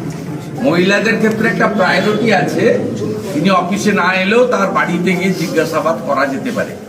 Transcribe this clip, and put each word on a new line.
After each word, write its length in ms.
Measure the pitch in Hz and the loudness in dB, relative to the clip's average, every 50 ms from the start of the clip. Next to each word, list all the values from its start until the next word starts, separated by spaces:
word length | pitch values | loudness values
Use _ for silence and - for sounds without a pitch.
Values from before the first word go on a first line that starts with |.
| - - - - - - - - - - - - 120 | -8 -8 -8 -10 -10 -10 -10 -10 -10 -10 -6 -2 0
মহিলাদের 540 | 139 165 180 185 196 202 208 196 226 202 | 0 2 2 2 2 2 2 2 0 0
ক্ষেত্রে 320 | - 214 214 - - 220 233 | 2 2 0 0 0 0 0
একটা 200 | - - 226 196 | 0 0 0 0
প্রায়োরিটি 640 | 202 208 185 175 180 185 202 208 214 - 240 220 196 | 2 2 2 2 2 2 2 0 0 2 2 2 2
আছে, 460 | 180 - - 156 165 202 247 - - - - - - - - - - - - - | 2 2 0 0 2 2 2 2 2 0 -4 -4 -4 -4 -4 -4 -6 -6 -4 -2
তিনি 160 | 151 160 196 | 0 2 2
অফিসে 420 | 190 180 - 190 202 - - 208 190 | 2 2 2 0 -2 -2 0 0 2
না 220 | 180 175 180 185 | 2 2 2 0
এলেও 320 | 185 185 196 220 240 254 | 0 0 2 4 4 4
তার 260 | 240 - 196 196 180 175 | 4 4 2 2 2 2
বাড়িতে 400 | 180 - 175 175 175 175 190 180 | 0 0 0 0 0 0 0 0
গিয়ে 220 | 175 185 190 - | 0 0 0 0
জিজ্ঞাসাবাদ 720 | 156 160 - - 160 156 - 151 156 143 160 165 151 147 | 0 -2 -2 0 0 0 0 0 -2 0 0 -2 -2 -2
করা 200 | 143 139 139 139 | -2 -2 0 0
যেতে 240 | 135 135 - - 123 | -2 -2 -4 -6 -4
পারে, 200 | 104 101 90 - - - - | -4 -4 -4 -6 -8 -12 -12